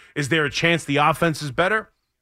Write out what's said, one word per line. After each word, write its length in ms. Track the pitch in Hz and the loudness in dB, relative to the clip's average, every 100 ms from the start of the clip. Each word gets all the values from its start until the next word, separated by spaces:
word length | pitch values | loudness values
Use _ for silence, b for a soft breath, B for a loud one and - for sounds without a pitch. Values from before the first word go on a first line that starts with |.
| B - | B -8
is 140 | 139 | -2
there 160 | 160 143 | 0 0
a 60 | |
chance 320 | - 165 165 | 0 0 0
the 140 | - 139 | 0 2
offense 440 | 151 156 170 147 | 2 2 0 -2
is 100 | 147 | -6
better? 400 | 127 180 220 202 _ _ _ | -2 0 0 -4 _ _ _